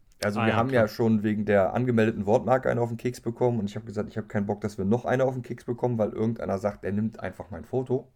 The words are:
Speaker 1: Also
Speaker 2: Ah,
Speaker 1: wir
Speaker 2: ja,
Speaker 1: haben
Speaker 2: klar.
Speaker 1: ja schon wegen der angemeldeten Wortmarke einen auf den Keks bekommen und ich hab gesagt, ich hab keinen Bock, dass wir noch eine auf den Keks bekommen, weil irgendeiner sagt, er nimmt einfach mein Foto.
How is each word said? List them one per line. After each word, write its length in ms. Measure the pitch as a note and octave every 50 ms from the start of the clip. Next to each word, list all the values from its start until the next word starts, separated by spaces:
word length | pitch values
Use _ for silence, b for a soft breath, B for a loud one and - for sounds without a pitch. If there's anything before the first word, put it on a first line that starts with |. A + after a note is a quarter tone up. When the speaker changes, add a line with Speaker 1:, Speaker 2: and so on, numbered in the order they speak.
| _ _ _ _ -
Speaker 1:
Also 180 | G#2 G#2 A2
Speaker 2:
Ah, 40 | A2+
Speaker 1:
wir 60 | A2+
Speaker 2:
ja, 60 | A2+
Speaker 1:
haben 120 | A2+ A#2 C3+
Speaker 2:
klar. 140 | C3+ A#2+ A2
Speaker 1:
ja 40 |
schon 360 | G#2+ - - A#2 A2+ A2 G#2 G2+
wegen 220 | A2 G#2+ G#2 G2+
der 280 | G#2 G2+ G2 F#2+ - -
angemeldeten 540 | A2+ B2 B2+ A#2 A2 G#2+ A2+ A#2 - F#2+
Wortmarke 420 | G2 G#2+ B2+ A#2+ A#2 B2+ C3 C3+ C3
einen 100 | A#2+ A#2
auf 100 | A#2+ A#2
den 80 | A#2
Keks 240 | A2+ - B2 B2 -
bekommen 380 | - A#2 A#2 - B2+ B2 A#2+ A2+
und 80 | G2+
ich 80 | G2+ -
hab 120 | G#2+ A2+
gesagt, 200 | A2+ G2+ G#2+ G2+
ich 120 | - - A2
hab 100 | G#2 -
keinen 160 | - G#2+ G2+
Bock, 160 | G#2 G#2 G#2
dass 160 | - G#2 -
wir 80 | - F#2
noch 180 | G2 A2+ B2 -
eine 200 | - B2+ B2+ C3
auf 100 | C3 B2+
den 80 | B2+
Keks 220 | A#2+ - B2 - -
bekommen, 320 | - B2 - - B2 A#2+
weil 140 | A2+ G#2 G#2
irgendeiner 480 | - - A2 A#2 A#2 - - F#2+ G2 F#2+
sagt, 240 | G2+ G2+ G2+ - -
er 80 | F#2+
nimmt 280 | G2 G#2 A2 A2 - -
einfach 300 | - F#2+ - - F2 -
mein 160 | F2+ E2 F2+
Foto. 420 | - - C3 C3 C3 B2+ C#3 - - _